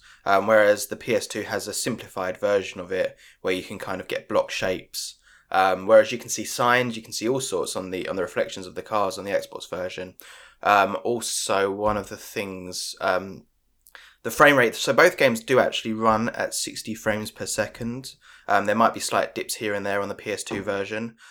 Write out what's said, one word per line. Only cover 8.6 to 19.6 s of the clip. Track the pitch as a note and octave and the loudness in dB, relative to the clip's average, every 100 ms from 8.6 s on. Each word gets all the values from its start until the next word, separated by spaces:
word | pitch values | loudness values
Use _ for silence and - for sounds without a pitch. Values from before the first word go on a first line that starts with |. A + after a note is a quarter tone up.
| F#2 | -12
of | F2+ | -12
the | |
cars | - G#2+ G2 G2 | -4 -2 -2 -4
on | G2 | -4
the | |
Xbox | F#2+ - - - | -4 -4 -14 -12
version. | E2+ F2+ - F#2 - - - - - | -8 -8 -10 -14 -16 -20 -20 -20 -4
Um, | - G#2 F#2+ G2 | 2 4 4 0
also, | - A#2+ A2+ - - G2 G2 | -2 -4 -4 -6 0 0 0
one | G2+ G#2+ G#2 | 0 -2 -2
of | F#2 | -6
the | G#2 | -12
things, | - A2+ G2 F#2+ F2+ F2+ - - | -10 -8 -6 -8 -10 -10 -10 -4
um, | F#2 F#2 G2 D#2 _ _ _ _ _ - - _ | -2 -2 -4 -14 _ _ _ _ _ -20 -20 _
the | A#2+ | -4
frame | - D3 C#3 | 6 8 8
rate, | A#2 - | 4 2
so | - | 0
both | B2+ F3 - | 6 6 6
games | C3+ A2+ | 2 2
do | - B2 | 2 4
actually | F2+ - A#2 | 4 0 -4
run | A2 A2 A2 A2+ | 0 2 4 0
at | - F#2+ | -2 -4
sixty | - - - - G#2+ | -4 -6 -8 -10 -4
frames | A2 G#2+ G#2+ | -2 -2 -4
per | - G2+ | -10 -8
second. | - G#2 - A#2 B2 C3 - - - - | -4 -4 -4 -8 -8 -12 -18 -20 -12 0
Um, | G2+ G2+ | 2 2
there | G#2 | 4
might | A2+ | 4
be | - | 2
slight | - G#2+ - A2 | -2 -2 -2 -4
dips | - | -8
here | - | -6